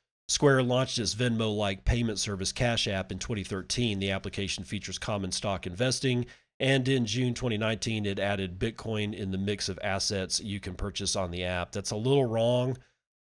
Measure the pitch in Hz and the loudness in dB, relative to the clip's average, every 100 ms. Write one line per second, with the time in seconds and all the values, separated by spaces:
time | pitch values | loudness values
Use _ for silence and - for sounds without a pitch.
0 | _ _ - - 143 131 123 127 127 123 | _ _ -2 4 6 6 4 2 2 -2
1 | 101 104 123 113 110 104 101 98 - 117 | -2 0 0 2 2 2 0 2 2 2
2 | 117 98 - 95 95 - 120 113 113 95 | 2 0 -2 -2 -2 0 2 2 0 -2
3 | 95 95 - 107 90 95 87 - 120 98 | -4 -6 -4 -4 -4 -6 -2 0 0 0
4 | 98 95 98 - 98 - 92 104 - - | 0 0 -4 -4 -4 -4 -6 -6 -6 -6
5 | - 101 92 - 107 92 92 87 127 - | -4 -2 -2 -2 -2 -2 -4 0 0 2
6 | 131 123 120 - _ - 131 135 127 135 | 2 2 0 -10 _ -2 2 4 4 2
7 | 107 120 123 117 127 104 113 110 117 110 | 2 0 0 0 -2 0 0 0 0 0
8 | 101 101 101 101 95 92 117 - 113 107 | 0 0 0 0 -2 -2 -4 -4 -4 -2
9 | 104 98 98 95 101 101 - 90 98 95 | -2 -2 -4 -2 0 -2 -4 -4 -2 0
10 | - 101 92 - 107 101 95 85 104 - | 0 -2 -2 -2 -2 -6 -6 -6 -6 -4
11 | 95 101 87 87 90 90 87 104 - 107 | -2 0 -2 -2 -2 -2 -2 -4 -4 0
12 | 123 139 127 113 117 123 127 127 - _ | 4 4 4 2 2 2 0 -4 -10 _
13 | _ _ | _ _